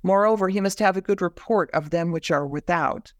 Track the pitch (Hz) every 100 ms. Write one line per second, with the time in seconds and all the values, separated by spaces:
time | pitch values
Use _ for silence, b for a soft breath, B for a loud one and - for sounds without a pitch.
0 | 180 196 208 220 185 196 196 - 208 190
1 | 190 202 175 - - 220 165 151 151 170
2 | 165 165 - 147 143 147 - 175 143 -
3 | -